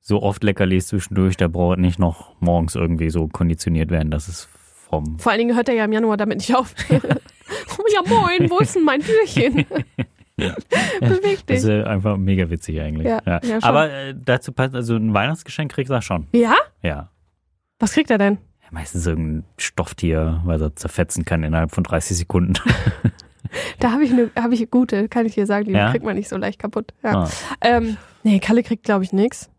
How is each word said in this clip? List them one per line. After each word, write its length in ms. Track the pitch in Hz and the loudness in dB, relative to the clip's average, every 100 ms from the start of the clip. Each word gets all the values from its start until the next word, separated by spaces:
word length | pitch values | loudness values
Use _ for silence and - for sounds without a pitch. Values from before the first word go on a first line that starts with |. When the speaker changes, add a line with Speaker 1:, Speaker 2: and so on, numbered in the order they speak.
Speaker 1:
so 220 | - 101 | 0 0
oft 200 | 101 92 | 0 0
Leckerlis 420 | 107 95 95 92 90 | 0 2 2 2 0
zwischendurch, 500 | 101 - 95 92 92 | -4 -2 0 2 2
der 120 | 87 | 0
braucht 300 | 87 87 92 | 2 2 4
nicht 200 | 90 87 | 2 2
noch 360 | 87 82 - _ | 0 0 -12 _
morgens 360 | 87 87 82 - | 2 2 0 -2
irgendwie 340 | 82 82 82 | -2 0 0
so 160 | 82 78 | 0 -4
konditioniert 640 | - 87 80 - 80 78 | 0 0 0 0 0 0
werden, 200 | 85 76 | 0 0
dass 180 | 76 80 | -4 -6
es 200 | 85 - - - - - | -14 -16 -20 -20 -20 -6
vom 300 | 78 76 80 | -4 -4 -4
Speaker 2:
Vor 140 | - | 0
allen 80 | 220 | 0
Dingen 140 | 233 233 | 2 0
hört 120 | 240 | 2
er 60 | |
ja 100 | 233 | 0
im 80 | 214 | 0
Januar 240 | 220 226 208 | 2 0 0
damit 220 | 208 202 | -2 -4
nicht 160 | 196 254 | 0 0
auf. 180 | 262 - | 0 -10
<laughs> 80 | - 247 - - - _ - 427 - - | 0 0 2 -4 -4 _ -12 -12 -10 -2
Oh 40 | 427 | 2
ja, 80 | 403 359 | 2 4
moin, 400 | 466 370 359 339 | 4 4 2 2
wo 80 | 349 | 2
ist 140 | - | 2
denn 100 | 381 | 2
mein 160 | 302 269 | 2 2
Türchen? 640 | 294 440 403 - 247 226 - | 2 2 2 2 2 2 -2
Speaker 1:
<laughs> 60 | - - - 117 _ _ - | -4 -6 -8 -10 _ _ -6
Ja. 160 | - - - 508 - 440 | -6 -6 -2 -2 0 0
Speaker 2:
Beweg 460 | - 370 403 392 - | 2 4 2 -2 0
dich. 100 | 254 | 0
Speaker 1:
Das 20 | |
ist, 40 | - | 2
äh, 140 | 107 | 2
einfach 320 | - 101 104 98 | 0 -2 0 0
mega 300 | 95 95 85 | 2 2 0
witzig 300 | 82 - 78 | -4 -6 -6
eigentlich. 260 | 78 78 80 | -4 -4 -2
Speaker 2:
Ja, 140 | 226 - | -2 -2
Speaker 1:
Ja. 140 | 85 | -2
Speaker 2:
ja, 180 | 240 220 | -2 0
schon. 20 | |
Speaker 1:
Aber, 260 | 120 139 156 | 4 4 2
äh, 240 | 135 139 131 | -4 -10 -8
dazu 360 | 123 127 - | -2 -2 -2
passt, 220 | - 131 | -4 -2
also 200 | 123 117 113 | -2 -2 0
ein 160 | 110 | 2
Weihnachtsgeschenk 580 | 101 120 160 - - 147 | 0 0 -4 -8 -8 -6
kriegst 180 | - 127 | -4 -2
du 100 | 131 | -2
schon. 240 | - 85 78 | 0 -4 0
Speaker 2:
Ja? 220 | 233 233 330 605 _ | 2 4 2 2 _
Speaker 1:
Ja. 280 | 175 76 - _ _ _ _ _ _ _ | -6 -6 -10 _ _ _ _ _ _ _
Speaker 2:
Was 120 | 220 | 0
kriegt 180 | - 302 | 0 2
er 80 | 220 | 2
denn? 160 | 202 202 - _ | 2 0 -6 _
Speaker 1:
Ja, 60 | _ | _
meistens 360 | 80 78 87 85 | -12 -8 -4 -2
irgendein 380 | 80 80 78 - - | -2 -2 -4 -8 -10
Stofftier, 840 | - - 85 - 85 80 80 82 | -8 -4 -6 -2 0 0 0 0
was 160 | 87 80 | 0 0
er 140 | 78 - | -2 -4
zerfetzen 480 | - - 85 - | -8 -4 -2 -2
kann 180 | 82 85 | -2 -2
innerhalb 280 | 78 80 82 | 0 0 0
von 140 | - | -2
dreißig 320 | 90 82 - 87 | -2 -2 -2 -4
Sekunden. 360 | 85 - 90 | 0 0 2
<laughs> 80 | 90 240 - - - - - - _ - - - - | 0 0 0 0 -2 -4 -4 -20 _ -10 -8 -8 -2
Speaker 2:
Da 140 | 247 | 0
hab 80 | 247 | 2
ich 120 | 294 | 2
ne, 180 | 247 226 - | 4 2 0
hab 160 | 233 | 0
ich 180 | 240 220 | 0 2
gute, 380 | 247 247 202 220 | 2 2 0 0
kann 180 | 233 226 | 0 0
ich 80 | |
dir 120 | 214 202 | 0 0
sagen, 200 | 202 208 | 0 0
die 60 | |
Speaker 1:
Ja? 180 | 196 208 | 2 2
Speaker 2:
kriegt 140 | 233 | 0
man 120 | 220 190 | -2 -4
nicht 120 | 202 | -4
so 80 | 190 | -6
leicht 220 | 190 202 | -6 -6
kaputt. 340 | 214 214 220 - | -8 -8 -8 -8
Ja. 220 | 233 202 | -2 0
Speaker 1:
Ah. 40 | 165 - - - | 0 -4 -10 -2
Speaker 2:
Ähm, 360 | 233 240 226 214 - _ | 2 2 0 -6 -12 _
nee, 160 | 220 202 | 2 2
Kalle 240 | - 233 | 4 2
kriegt, 220 | 233 226 | 2 -4
glaub 180 | - 202 | 0 0
ich, 100 | 190 | 0
nix. 380 | 190 226 - - | 0 0 -2 -18